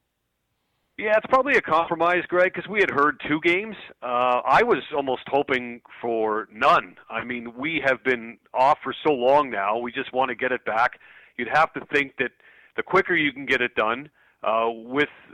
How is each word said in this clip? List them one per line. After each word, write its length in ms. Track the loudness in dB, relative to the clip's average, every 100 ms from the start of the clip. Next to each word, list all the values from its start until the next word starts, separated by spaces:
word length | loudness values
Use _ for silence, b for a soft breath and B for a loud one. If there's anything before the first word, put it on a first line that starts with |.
| _ _ _ _ _ _ _ _ _ -8
Yeah, 180 | 0 0
it's 120 | 4
probably 260 | 2 4 0
a 40 |
compromise, 640 | 2 0 2 0 0 0 0
Greg, 240 | 2 2 0
'cause 120 | -4
we 120 | 0
had 100 | 0
heard 320 | 2 2 0 -2
two 120 | 0
games. 340 | 2 0 -2 -12 -18 -12
Uh, 400 | -4 0 2 2
I 200 | 4 4
was 180 | 4 0 -2 -6
almost 260 | -4 -4 -2
hoping 540 | -2 0 -4 -4 -12 -18 -8
for 480 | -4 0 0 -2 -6
none. 460 | 0 2 4 0 -12 -10
I 160 | -8
mean, 300 | -8 -8 -10 -8
we 240 | -6 -2 0
have 180 | 0
been 360 | 0 -2 -4 -16 _ 2
off 240 | 4 2
for 120 | -2 -2 0
so 80 |
long 380 | 2 4 4 2
now. 260 | -2 -2 -2
We 140 | -4
just 200 | -6 -4
wanna 220 | -2 -2
get 180 | -2 -4
it 140 | -4 -2
back. 340 | 0 0 -2 B B B -10
You'd 120 | -2
have 220 | 0 0
to 120 | -2 -4
think 220 | -2 -2 -4
that 140 | -6 -8 b b b -10
the 60 |
quicker 320 | 0 0 2
you 180 | 0 -2
can 140 | -4 -2
get 160 | -2
it 140 | 0 0
done, 340 | -2 -2 -8 b b b
uh, 300 | -2 0 -2
with 380 | -4 -4 -2 -2 -6 -20